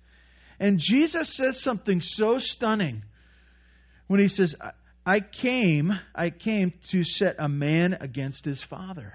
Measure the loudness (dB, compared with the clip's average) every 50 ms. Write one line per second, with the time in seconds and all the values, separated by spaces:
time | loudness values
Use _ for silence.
0 | _ _ _ _ _ _ _ _ -20 -20 -8 _ 0 2 2 2 2 2 4 4
1 | 4 2 0 -2 -4 -4 -4 -2 -2 -2 -2 -2 -2 -2 -2 -2 0 0 0 0
2 | 0 -4 -2 0 2 2 2 0 0 -4 -6 -2 0 0 2 2 0 -2 -4 -6
3 | -12 -14 -20 _ _ _ _ _ _ _ _ _ _ _ _ _ _ _ _ _
4 | _ 0 4 4 4 4 4 2 2 2 0 -4 -12 -16 -16 -18 _ _ _ _
5 | _ 2 2 2 0 -4 -8 -4 -2 0 0 2 2 4 4 2 2 0 -2 -4
6 | -6 -10 -6 -4 -4 -4 -4 -6 -4 -2 0 0 0 0 -2 -6 -8 -2 0 0
7 | 0 0 0 0 0 0 0 -2 -4 -4 -2 -2 0 2 2 4 2 2 0 -4
8 | -8 -10 -8 -6 -6 -6 -8 -8 -8 -8 -8 -8 -10 -14 -14 -14 -14 -14 -14 -14
9 | -14 -16 -18